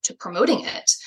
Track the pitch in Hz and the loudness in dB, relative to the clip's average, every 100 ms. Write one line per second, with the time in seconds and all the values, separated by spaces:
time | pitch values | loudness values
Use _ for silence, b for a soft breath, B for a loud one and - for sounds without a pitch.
0 | - - 185 175 277 - - - - - | -8 -8 -6 2 2 2 0 -6 0 0